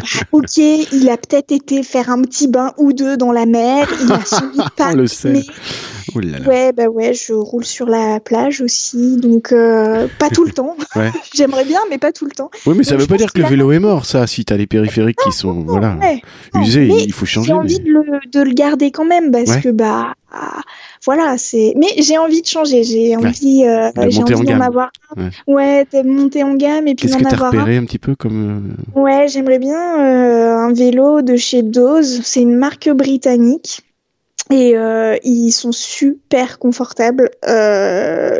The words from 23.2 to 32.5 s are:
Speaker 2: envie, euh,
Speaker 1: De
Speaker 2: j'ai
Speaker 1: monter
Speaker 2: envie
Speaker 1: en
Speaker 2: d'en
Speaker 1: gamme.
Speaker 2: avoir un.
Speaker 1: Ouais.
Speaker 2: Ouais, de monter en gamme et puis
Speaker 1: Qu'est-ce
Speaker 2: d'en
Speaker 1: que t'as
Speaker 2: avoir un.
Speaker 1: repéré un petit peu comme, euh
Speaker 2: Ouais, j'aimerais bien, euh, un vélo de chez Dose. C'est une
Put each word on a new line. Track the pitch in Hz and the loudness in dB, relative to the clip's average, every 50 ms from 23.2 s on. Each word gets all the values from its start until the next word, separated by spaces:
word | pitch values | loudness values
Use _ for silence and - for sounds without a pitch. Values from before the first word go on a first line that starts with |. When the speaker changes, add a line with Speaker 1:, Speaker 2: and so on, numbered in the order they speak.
| 233 | 0
Speaker 2:
envie, | 240 247 - 285 269 269 269 254 | -2 -2 0 0 2 4 4 4
euh, | 233 226 226 226 226 | 4 2 2 0 -2
Speaker 1:
De | 233 240 240 247 | -2 0 0 2
Speaker 2:
j'ai | 208 214 | 2 2
Speaker 1:
monter | 240 240 240 | 2 2 2
Speaker 2:
envie | |
Speaker 1:
en | - 262 | 2 2
Speaker 2:
d'en | 269 | 2
Speaker 1:
gamme. | 269 262 | 2 2
Speaker 2:
avoir | 247 247 240 254 254 254 _ _ _ _ 311 | 0 0 0 -2 -4 -4 _ _ _ _ -10
un. | 196 185 | -8 -8
Speaker 1:
Ouais. | 180 - - - | -8 -8 -8 -2
Speaker 2:
Ouais, | 277 277 277 277 277 285 277 277 _ | 0 2 2 2 2 2 2 0 _
de | 277 269 262 262 | 0 0 0 2
monter | 269 277 277 277 285 285 | 2 2 0 0 0 0
en | 277 277 277 | 0 0 0
gamme | 269 285 285 302 311 311 285 | 0 0 0 0 0 0 -2
et | 262 | -2
puis | - - | 0 -2
Speaker 1:
Qu'est-ce | 262 262 262 | -2 0 2
Speaker 2:
d'en | 262 | 2
Speaker 1:
que | |
t'as | 269 254 | 0 0
Speaker 2:
avoir | 262 254 247 - | 0 0 0 0
un. | 110 | 0
Speaker 1:
repéré | 104 113 120 | 0 0 0
un | 123 120 | 0 -2
petit | - - - | -4 -8 -6
peu | - 135 139 | -4 -4 -4
comme, | - - 110 110 107 104 104 104 101 101 101 - - - - - | -4 -4 -4 -4 -2 -4 -4 -4 -6 -8 -10 -10 -10 -12 -4 -2
euh | 269 | 0
Speaker 2:
Ouais, | 277 269 277 285 285 285 | 0 2 2 2 2 0
j'aimerais | 269 277 262 262 262 254 | 0 -2 0 2 0 0
bien, | 262 277 302 339 349 349 330 294 | 0 -2 -4 -4 -4 -2 0 0
euh, | 277 262 254 254 247 240 233 233 233 226 226 | 2 2 4 4 4 4 4 2 2 2 2
un | 226 233 240 | 0 0 0
vélo | 240 240 247 247 247 262 277 294 302 302 | 2 2 2 2 4 4 4 4 4 2
de | 254 254 247 | 2 2 0
chez | 240 - - 269 247 | 0 0 0 0 0
Dose. | 220 214 226 247 247 269 311 320 302 262 247 240 233 | 0 2 2 2 4 4 4 2 2 0 -2 -6 -6
C'est | - - 254 | -4 0 2
une | 240 240 | 2 2